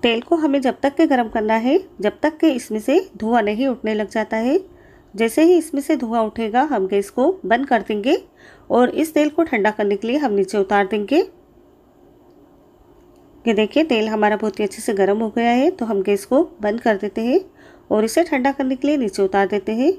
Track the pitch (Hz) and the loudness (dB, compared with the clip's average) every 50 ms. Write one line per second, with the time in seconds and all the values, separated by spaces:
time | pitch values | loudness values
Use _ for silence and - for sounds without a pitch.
0 | - 240 233 226 247 - 339 330 302 302 269 285 254 262 226 - - 277 277 - | 2 0 0 0 -2 -2 -2 0 0 0 0 2 0 0 -2 0 -2 -4 2 2
1 | 330 311 277 247 240 220 - 226 214 214 220 226 226 247 277 381 381 - - - | 2 2 2 0 0 -2 -2 -4 -2 0 0 0 2 2 0 0 0 -2 -14 -4
2 | 190 208 202 - - 302 311 311 - 320 269 247 - - 220 214 214 - 269 349 | -4 -4 -4 0 -4 -4 -2 2 0 2 2 0 -4 -6 -8 -6 -2 2 2 2
3 | 381 - - - - 214 233 240 220 202 214 214 262 269 247 - - 220 220 214 | 0 -2 -10 -8 -4 0 0 0 0 0 -2 -2 -2 -2 -2 -4 -4 -4 -4 -4
4 | 214 202 - 226 214 214 - 220 220 247 285 381 381 - - - - - - - | -4 -4 -4 -4 -4 -4 -4 -4 -2 0 0 -2 -2 -6 -20 -20 -20 -20 -20 -20
5 | _ _ _ 196 226 226 220 - 311 330 359 339 311 - - 277 285 - 320 269 | _ _ _ -2 -2 0 2 2 4 6 4 4 2 0 -6 -6 -2 -2 -4 -4
6 | 247 220 226 233 226 214 214 - 226 214 202 247 269 311 294 214 190 190 202 202 | -2 -4 -2 -2 -2 -2 -4 -6 -6 -2 0 0 0 0 0 -2 -2 0 0 -2
7 | 196 - - - 254 311 381 - - 185 220 240 277 277 247 226 196 - 220 208 | -2 -2 -2 0 0 0 0 -2 -2 -2 0 0 0 0 0 -2 0 -2 -6 -2
8 | 202 254 311 494 - - _ _ - - - - - - - 226 247 247 - - | 0 0 0 0 -2 -10 _ _ -20 -20 -20 -20 -8 -2 2 2 2 2 2 -2
9 | 302 320 - 302 294 302 294 - 339 320 - 220 196 214 208 - 214 202 202 196 | -4 0 2 0 0 0 2 0 -2 0 0 0 0 0 0 0 -2 -2 -2 -2
10 | - 226 247 302 294 247 208 202 190 190 - 208 196 190 214 202 202 190 - 208 | -2 -2 -2 -2 0 0 0 0 -2 0 0 -2 0 2 2 0 0 0 -2 -4
11 | 208 196 269 320 - - - _ _ _ _ _ _ _ _ _ _ _ _ _ | -2 0 0 0 0 0 -6 _ _ _ _ _ _ _ _ _ _ _ _ _
12 | _ - _ _ _ _ _ - - _ _ _ _ _ _ _ _ _ - _ | _ -20 _ _ _ _ _ -20 -20 _ _ _ _ _ _ _ _ _ -20 _
13 | _ _ - _ _ _ _ - - 233 220 196 214 208 - 285 320 320 262 220 | _ _ -20 _ _ _ _ -6 -2 2 4 4 4 4 4 2 2 4 2 0
14 | 214 220 220 214 208 208 214 208 - 214 202 - 208 190 - - - - 220 196 | 0 0 0 2 2 2 2 2 -2 -4 -2 -2 -4 -4 -4 -6 -6 -4 0 0
15 | 196 196 202 220 226 220 208 240 233 233 240 247 269 330 370 - 233 220 226 196 | 2 2 2 0 -2 -4 -2 0 0 2 2 2 2 0 0 -2 -4 -4 -2 -2
16 | 190 196 202 196 - - 247 269 349 - - - 214 208 208 240 - 247 214 196 | 0 0 -2 -2 -2 0 2 2 2 0 -4 -6 -4 -4 -4 -2 0 0 0 0
17 | 214 208 - - 226 240 262 370 381 - _ _ - - - - _ _ - 214 | -2 -6 -6 -4 -2 0 0 0 0 -2 _ _ -20 -20 -20 -20 _ _ 0 0
18 | 214 226 - - 339 339 - 269 247 277 277 - 277 262 269 254 - 277 302 294 | 0 0 2 0 0 0 0 -2 0 -2 -2 -2 -4 -4 -4 -2 -2 -2 0 0
19 | 254 208 190 - 196 190 196 202 196 185 202 208 196 - 220 226 254 311 381 | -2 -4 -2 -2 -2 0 2 0 0 0 -2 -4 -4 -4 -2 0 0 0 0